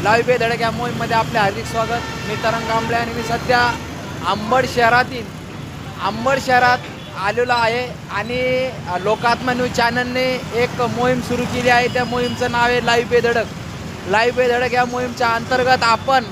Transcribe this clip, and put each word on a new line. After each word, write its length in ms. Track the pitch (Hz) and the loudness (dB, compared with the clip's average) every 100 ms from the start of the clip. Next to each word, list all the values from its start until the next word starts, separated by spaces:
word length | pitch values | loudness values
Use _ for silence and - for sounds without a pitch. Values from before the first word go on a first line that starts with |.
लाईव्ह 240 | 196 233 233 | 4 2 4
पे 100 | 247 | 2
धडक 240 | 226 233 | 2 0
या 100 | 233 | -2
मोहीममध्ये 440 | 226 240 226 226 226 | -2 -4 -4 0 0
आपले 240 | 220 233 | 2 2
हार्दिक 260 | 196 196 220 | 0 0 -4
स्वागत. 640 | 220 226 233 233 233 196 | -2 -2 -2 -4 -8 -6
मी 80 | 208 | -2
तरंग 320 | 233 233 226 | -2 -2 0
कांबळे 300 | 226 226 233 | -2 0 -2
आणि 160 | 233 | -2
मी 100 | 233 | -4
सध्या 520 | 220 233 - 247 240 240 - - - - 165 | -4 -4 2 2 2 0 -8 -12 -10 -6 -2
अंबड 380 | 202 214 262 254 247 | -2 2 2 2 2
शहरातील, 500 | 233 240 247 254 202 - - - - - - - | 4 4 2 -4 -10 -12 -14 -12 -12 -12 -12 -6
अंबड 360 | 185 214 247 269 254 | -4 -2 0 0 4
शहरात 320 | 247 247 247 - - - - | 4 6 2 -2 -12 -12 -6
आलेलो 340 | 196 226 247 240 | -4 0 0 2
आहे 320 | 226 240 247 254 - | 2 0 -4 -8 -8
आणि, 600 | 190 214 247 254 254 262 247 - | -6 -4 -2 0 0 -2 -6 -6
अ, 80 | 180 | -2
लोकात्मा 560 | 190 214 233 233 254 | 0 2 2 2 0
न्यूज 180 | 247 247 | -2 -2
चॅनलने 680 | - 233 240 247 254 254 254 - | 2 0 2 -2 -2 -2 -2 -4
एक 280 | 220 247 - | -2 -2 0
मोहीम 400 | 240 226 247 254 | -2 0 0 0
सुरू 220 | 240 247 | -2 -2
केली 260 | 247 247 247 | -2 0 4
आहे. 180 | 240 247 | 4 4
त्या 160 | 247 | 0
मोहीमचं 480 | 240 247 247 240 247 | -2 -2 -2 -2 -2
नाव 120 | 240 | 2
आहे 220 | 240 247 233 | 2 2 2
लाईव्ह 240 | 240 240 | 2 4
पे 100 | 240 | 2
धडक. 260 | 233 233 214 - - - - - - | 2 0 -2 -6 -12 -10 -10 -10 0
लाईव्ह 300 | 202 233 247 | 2 2 2
पे 100 | 254 | 2
धडक 260 | 240 247 | 2 2
या 120 | 240 247 | 2 0
मोहीमच्या 420 | 247 247 240 240 | 0 -4 0 0
अंतर्गत 560 | 226 233 254 247 254 | 0 0 0 4 4
आपण 400 | 233 226 240 262 214 | 4 2 4 2 2